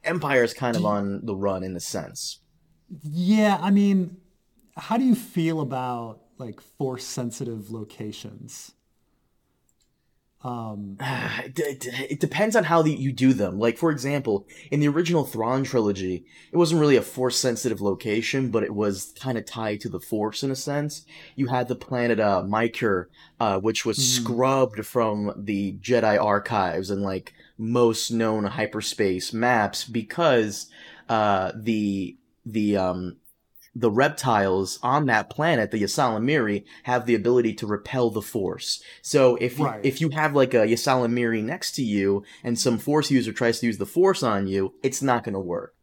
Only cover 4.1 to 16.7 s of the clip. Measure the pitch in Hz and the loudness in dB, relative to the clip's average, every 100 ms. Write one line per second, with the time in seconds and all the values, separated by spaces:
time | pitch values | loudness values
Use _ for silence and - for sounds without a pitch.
4.1 | - _ _ _ _ _ - - 233 262 | -8 _ _ _ _ _ -18 -4 0 4
5.1 | 226 - - 165 160 139 127 127 123 117 | 2 0 -2 0 0 -2 -4 -4 -6 -8
6.1 | 107 _ _ 120 104 _ _ 135 127 - | -14 _ _ -14 -14 _ _ -6 -4 -8
7.1 | - 120 - 120 113 104 113 104 - 107 | -6 -8 -6 -8 -8 -10 -12 -12 -12 -12
8.1 | 107 107 104 110 - - _ _ _ _ | -12 -16 -16 -18 -18 -20 _ _ _ _
9.1 | _ _ _ _ _ _ _ _ _ _ | _ _ _ _ _ _ _ _ _ _
10.1 | _ _ _ 131 120 113 104 101 98 131 | _ _ _ -10 -10 -10 -10 -12 -8 -6
11.1 | 127 - - 117 131 147 135 127 123 135 | -6 -6 -8 -8 -6 -6 -6 -10 -8 -8
12.1 | 147 127 156 214 208 156 170 160 147 135 | -4 -2 0 2 2 4 4 4 2 -4
13.1 | 131 131 120 98 92 117 117 165 147 131 | 2 4 4 2 2 0 2 0 0 -2
14.1 | 143 123 101 - - - 147 147 147 170 | -2 0 -2 -4 -20 -4 0 2 2 2
15.1 | 170 135 113 113 131 135 127 107 98 92 | 0 0 -2 -2 0 0 0 2 0 -4
16.1 | 87 - - - 170 170 | -6 -8 -20 -4 2 4